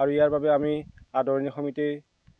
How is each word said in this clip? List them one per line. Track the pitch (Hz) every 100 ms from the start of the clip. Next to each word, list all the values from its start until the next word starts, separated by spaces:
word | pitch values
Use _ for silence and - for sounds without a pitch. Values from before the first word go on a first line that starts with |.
আৰু | 143 147
ইয়াৰ | 147
বাবে | 147 151 147
আমি | 147 151 147 - - 131
আদৰণি | 131 135 139 143
সমিতি | 143 139 147 147 - _ _ _